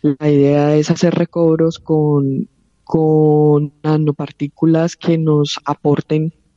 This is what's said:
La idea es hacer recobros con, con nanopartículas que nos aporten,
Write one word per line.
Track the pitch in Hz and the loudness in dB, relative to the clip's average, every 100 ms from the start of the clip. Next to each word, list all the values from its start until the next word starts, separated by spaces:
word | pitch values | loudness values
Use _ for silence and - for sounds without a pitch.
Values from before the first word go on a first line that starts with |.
La | 147 139 151 | -2 -2 0
idea | 147 139 147 147 151 | 2 2 2 2 0
es | 151 | 0
hacer | 165 175 | 0 0
recobros | 165 175 170 165 160 165 165 | 0 -4 0 0 2 -2 -4
con, | - 156 151 147 139 135 - _ _ _ | -4 -2 0 0 -2 -4 -8 _ _ _
con | _ 160 156 156 156 151 151 147 147 _ | _ -2 0 2 4 4 2 2 -2 _
nanopartículas | 156 156 151 143 143 - 147 _ 160 160 170 - | -2 0 0 -4 -10 -8 -10 _ 0 2 0 -4
que | - 165 | -4 -2
nos | 160 151 143 - | 0 0 -2 -6
aporten, | - 147 147 143 - 156 156 _ _ | -8 -6 -2 -2 -2 -4 -4 _ _